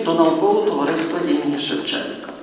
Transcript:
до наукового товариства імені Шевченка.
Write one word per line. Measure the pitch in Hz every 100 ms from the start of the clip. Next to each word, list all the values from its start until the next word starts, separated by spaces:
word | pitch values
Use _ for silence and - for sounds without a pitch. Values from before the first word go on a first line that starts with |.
| 170
до |
наукового | 165 160 160 196 208
товариства | 208 143 147 160 165 170 156
імені | 147 147 143
Шевченка. | - 147 - - - - - -